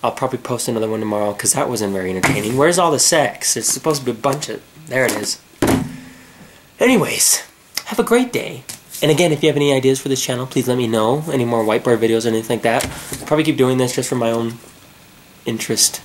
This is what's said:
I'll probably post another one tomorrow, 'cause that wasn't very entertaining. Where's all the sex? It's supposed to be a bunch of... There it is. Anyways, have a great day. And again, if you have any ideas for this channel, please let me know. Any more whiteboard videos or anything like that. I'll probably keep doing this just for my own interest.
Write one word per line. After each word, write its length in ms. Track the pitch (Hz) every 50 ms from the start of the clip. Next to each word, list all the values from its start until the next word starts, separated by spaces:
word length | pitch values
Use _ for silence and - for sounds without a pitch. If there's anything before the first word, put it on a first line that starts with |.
I'll 120 | - 117
probably 260 | - - 139 127 - 117
post 300 | - - 127 113 - -
another 200 | 117 110 110 110
one 120 | 110 110
tomorrow, 320 | 110 107 104 104 104 104
'cause 220 | 101 - - - -
that 140 | - 143 -
wasn't 240 | 123 107 107 98
very 180 | 98 95 92 92
entertaining. 460 | 92 92 92 - 131 104 104 107 123
Where's 220 | 131 143 165 175 185
all 140 | 180 165
the 80 | 151 127
sex? 560 | - - 170 156 143 113 - - - - -
It's 120 | 120 113 -
supposed 300 | - 131 - 160 151 143
to 60 | 131
be 80 | 123
a 20 | 117
bunch 340 | 107 - 139 135 147 - -
of... 120 | 107 - - - - - 156
There 180 | - 127 131 131
it 80 | 113
is. 260 | 104 - - - - - - _ - - - - - - - - - - - - - - - - - - - - - - - - - -
Anyways, 640 | 175 247 262 208 143 - - - - - - - - - - _ - - _ - -
have 140 | - 220 -
a 40 |
great 300 | 226 - 233 247 254 247
day. 320 | - 117 - - - 120 - - - - - - - -
And 80 | - 147
again, 220 | 156 143 175 165
if 100 | 151 139
you 80 | - 156
have 60 | 143
any 140 | 143 143 143
ideas 300 | 139 131 123 131 135 131
for 80 | - 139
this 160 | 135 127 -
channel, 220 | - 127 120 131
please 200 | 131 - 131 120
let 120 | 127 123 127
me 80 | 123
know. 360 | 113 113 113 107 110 131 147 156 165
Any 140 | 143 135 120
more 180 | 120 120 113
whiteboard 360 | 110 107 107 117 - 127 120 110
videos 260 | 113 113 113 113 113
or 40 | 117
anything 280 | 110 113 110 - 123
like 60 | 110
that. 240 | - 117 113 131 -
I'll 400 | - - - - - - - -
probably 180 | - 151 151 156
keep 140 | 156 147 127
doing 180 | 131 127 131
this 180 | 127 127 123 -
just 140 | - 123 -
for 60 | 139
my 160 | 123 117 117
own 280 | 113 117 113 113 117 117 - - - - - - - - - - - - - - - - -
interest. 560 | - 117 113 - - 117 104 - - - - -